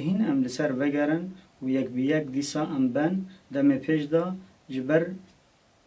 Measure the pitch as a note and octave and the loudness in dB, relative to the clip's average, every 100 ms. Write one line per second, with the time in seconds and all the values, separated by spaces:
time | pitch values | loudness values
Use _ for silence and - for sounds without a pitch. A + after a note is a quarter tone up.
0 | D3 F#3+ A3 C#3 B2 - D3 B2+ C#3+ D3 | 2 0 2 2 0 0 -2 0 0 0
1 | D3 E3 F#3 - - _ C3 C3+ A2+ B2 | 2 0 -2 -12 -20 _ -2 0 0 0
2 | C3+ D#3 C3+ C3 C#3+ D3+ D#3 C#3+ B2+ B2+ | 0 0 0 -4 -4 -2 -2 0 0 2
3 | D#3+ F#3+ - - - C3+ C#3+ C3+ - D#3 | 0 0 -4 -12 -8 2 4 4 2 0
4 | D3 E3 F3+ F#3 - - - C3 C3 D#3+ | 2 0 0 -4 -12 -20 -10 -6 0 2
5 | F3 F#3+ - - _ _ _ _ | 2 -4 -14 -20 _ _ _ _